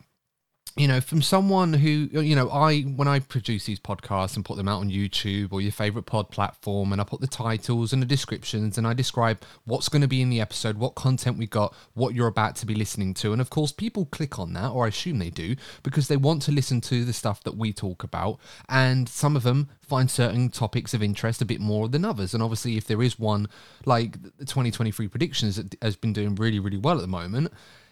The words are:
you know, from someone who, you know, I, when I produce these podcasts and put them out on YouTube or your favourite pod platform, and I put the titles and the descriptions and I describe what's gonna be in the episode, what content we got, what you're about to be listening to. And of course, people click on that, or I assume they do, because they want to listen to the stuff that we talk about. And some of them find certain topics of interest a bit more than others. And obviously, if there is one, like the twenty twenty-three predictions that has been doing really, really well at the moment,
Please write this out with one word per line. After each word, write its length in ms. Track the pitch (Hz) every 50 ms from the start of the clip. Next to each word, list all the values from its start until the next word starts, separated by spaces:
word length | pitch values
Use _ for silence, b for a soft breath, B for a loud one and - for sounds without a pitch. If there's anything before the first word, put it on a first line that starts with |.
| _ _ _ _ _ _ _ _ _ _ _ _ - - - -
you 120 | 143 139
know, 100 | 131 127
from 220 | 127 - - 165
someone 500 | 143 - 196 190 196 196 190 185 185 170
who, 380 | 156 143 143 156 151 151 151 -
you 240 | - 156 151 151 151
know, 140 | 139 127 113
I, 320 | - 143 151 156 151 147
when 260 | 143 139 135 131 139 143
I 120 | 139 139
produce 460 | 135 - - 127 - - 117 101 -
these 140 | - 104 -
podcasts 560 | - - 101 - - - 101 95 95 92 -
and 80 | 110 92
put 140 | - 98 101
them 100 | 98 98
out 140 | 104 95
on 80 | 101 101
YouTube 640 | 92 98 101 98 - - - 104 98 101 101 92 98
or 80 | 98
your 100 | 98 101
favourite 340 | 107 - 107 104 104 110 95
pod 240 | - - 107 101 -
platform, 600 | - - 101 98 - - - 104 101 101 98 98
and 80 | 98 98
I 60 | 101
put 160 | - - -
the 60 | - 131
titles 680 | - - 113 113 113 110 - - 120 117 117 110 131
and 80 | 131
the 40 | 131
descriptions 720 | 123 143 135 - - 110 - - - - 110 107 107 98 -
and 80 | 113
I 80 | 113 120
describe 480 | 123 131 - - 127 117 113 110 - B B B B B
what's 240 | - 113 135 - -
gonna 220 | - 147 143 131
be 120 | 127 131
in 80 | 127 127
the 120 | 123 117
episode, 360 | 110 - - - - 113 107 104
what 180 | 117 135 -
content 420 | - - 131 127 123 - 123 123 -
we 100 | 113 104
got, 260 | - 110 104 101 B B B B B
what 200 | 110 123 131 123
you're 140 | 120 120 117
about 300 | - - 107 107 - -
to 80 | -
be 100 | 107 110
listening 380 | 107 107 - - - 101 95 92
to. 180 | - - 107
And 80 | 104 117
of 100 | 131 -
course, 220 | - 156 151 147
people 340 | - - 196 233 - 214 180 -
click 300 | - - 156 135 - -
on 140 | 92 85
that, 160 | 87 87 95 131
or 160 | 110 127 120
I 60 | 110
assume 300 | 104 - - 175 165 110
they 100 | 87 85
do, 260 | 82 - 85 85 123 B B B B B
because 280 | B 139 135 156 139 -
they 80 | 151 139
want 240 | 135 147 165 147
to 100 | 143 -
listen 300 | 143 143 127 - 131 120
to 240 | - - 131 120 120
the 80 | 123 110
stuff 280 | - - 110 98 - -
that 100 | 107 -
we 160 | 101 113 110
talk 320 | 104 - - 98 90 - -
about. 380 | - - - 87 104 110 - B B B B B B
And 400 | 131 131 131 131 127 131 127 117
some 300 | - - - 147 151 139
of 60 | 113
them 260 | 123 123 139 147 143 - -
find 300 | _ - 143 127 131 127
certain 380 | - - 120 117 95 120 123 120
topics 440 | - - 117 104 - 120 - - -
of 80 | 113
interest 400 | 107 104 101 - - 113 113 -
a 40 | 120
bit 160 | 95 117 -
more 260 | 98 107 107 107 110 113
than 160 | 127 151 180
others. 300 | 220 214 - 98 92 -
And 100 | 113 113
obviously, 320 | 113 113 104 - 123 113
if 100 | 110 -
there 160 | - 113 104
is 160 | 123 123 - -
one, 300 | 110 107 104 104 104 104 B B B B B B B
like 320 | 135 123 117 117 107 - - - - - -
the 80 | 143
twenty 260 | 131 - 139 123 117
twenty-three 360 | 107 - 120 110 104 - 113 98
predictions 480 | - 113 127 - 139 - 113 107 95
that 220 | 104 101 98 - -
has 140 | - 110 101
been 160 | - - 113
doing 240 | 104 104 104 104 101
really, 240 | 95 110 113 107 101
really 160 | 98 101 98
well 200 | 98 101 147 175
at 60 | 147
the 60 | 90 92
moment, 460 | 92 87 85 90 101 123 160 170 B B B B B B B B